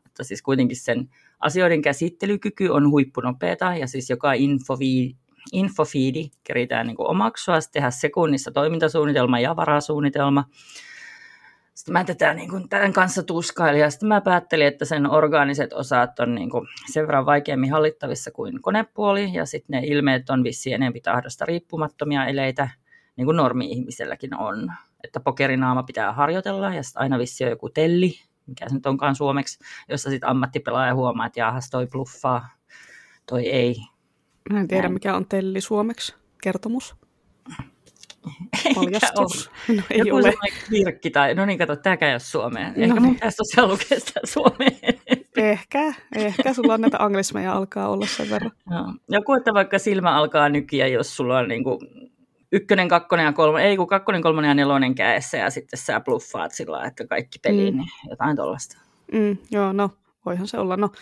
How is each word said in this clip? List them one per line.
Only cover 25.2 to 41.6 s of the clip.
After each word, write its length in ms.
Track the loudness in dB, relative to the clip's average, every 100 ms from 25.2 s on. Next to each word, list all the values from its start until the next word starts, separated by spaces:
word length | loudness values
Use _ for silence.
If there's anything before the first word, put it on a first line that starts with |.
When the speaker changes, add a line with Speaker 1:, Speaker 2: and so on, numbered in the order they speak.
| -4 0 0 2 2 0
Speaker 1:
pitää 300 | -2 -4 -4
harjoitella, 600 | 0 0 0 -4 -4 -4
ja 100 | -4
sit 140 | -8 -4
aina 220 | -2 0
vissiin 260 | -2 -2 -4
on 40 |
joku 180 | -4 -6
telli, 500 | 0 2 4 2 -2 _ _ -20
mikä 220 | -12 -6
se 60 | -4
nyt 100 | -2
onkaan 300 | 0 0 0
suomeksi, 440 | 0 -2 -4 -12 -18 -20 -8
jossa 200 | -6 -4
sit 140 | -2
ammattipelaaja 720 | 0 0 0 -4 -4 0 0 0
huomaa, 300 | 0 -2 -6
että 140 | -2
jaahas, 300 | -2 -2 -6
toi 180 | -6 -4
bluffaa, 600 | -6 -10 -4 -2 -2 -6 _ _ -20 -20 -20 -20 _ -6
toi 240 | -4 0
ei. 260 | 2 2 0 -10 _ _ _ _ _ -4
Speaker 2:
Mä 60 | -2
en 80 | 0
tiedä, 140 | 0
Speaker 1:
Näin. 120 | 0
Speaker 2:
mikä 220 | -2 -2 -4
on 100 | -2
telli 360 | -2 -2 -4
suomeksi. 540 | -2 -2 -2 -4 -10 -14 _ _
Kertomus? 520 | -4 -4 -4 -6 -8 -20 _ _ _ _ -20 -18 -18 _ _ _ -20 -18 -16 -14 -10 -4 0
Speaker 1:
Eikä 140 | 2
Speaker 2:
Paljastus? 720 | 2 2 0 0 -2 -2 -10 -8 0
Speaker 1:
ole. 80 | 0
Speaker 2:
No, 60 | 2
ei 80 | 2
Speaker 1:
Joku 160 | 4 6
Speaker 2:
ole. 60 |
Speaker 1:
semmoinen 380 | 4 4 -4 -8 -2
virkki 380 | 0 2 -2 0
tai, 260 | 2 4 2
no 100 | 0
niin, 120 |
kato, 180 | 0